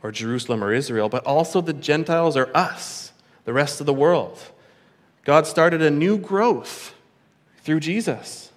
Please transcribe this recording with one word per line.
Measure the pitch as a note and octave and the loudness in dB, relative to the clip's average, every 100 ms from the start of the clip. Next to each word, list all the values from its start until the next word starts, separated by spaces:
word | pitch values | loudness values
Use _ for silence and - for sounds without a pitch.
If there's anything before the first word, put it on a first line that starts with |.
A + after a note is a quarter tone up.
or | G#2+ | -10
Jerusalem | G#2+ A2+ B2 A#2+ A2+ | -6 -4 -4 -2 -2
or | G2+ | 0
Israel, | A#2 C#3 A2+ G#2+ | 0 0 -2 0
but | B2 - | -2 0
also | C#3+ E3 F#3+ | 0 2 0
the | E3 | -2
Gentiles | D3 - D3+ D#3+ E3 E3 E3 | -6 0 0 2 2 2 2
or | - D#3 | 2 2
us, | F3 - - - - _ _ _ | 0 -4 -12 -14 -16 _ _ _
the | - | -2
rest | B2+ C#3+ - | 0 0 -2
of | D3 | -2
the | |
world. | C3+ D3+ E3+ F#2 - - _ _ _ _ _ _ _ - | 2 4 2 -2 -12 -20 _ _ _ _ _ _ _ 4
God | D3+ D#3 | 4 4
started | - E3 E3 | 2 2 4
a | D#3+ | 2
new | D3 E3+ G#3+ | 2 2 0
growth | F3+ G3 A#3 G3+ - - - - _ _ _ _ _ _ | -2 0 2 0 -4 -16 -18 -20 _ _ _ _ _ _
through | - D#3 | -2 -2
Jesus. | D3+ G#3 G3+ - - - - | 0 -4 -4 -6 -10 -18 -20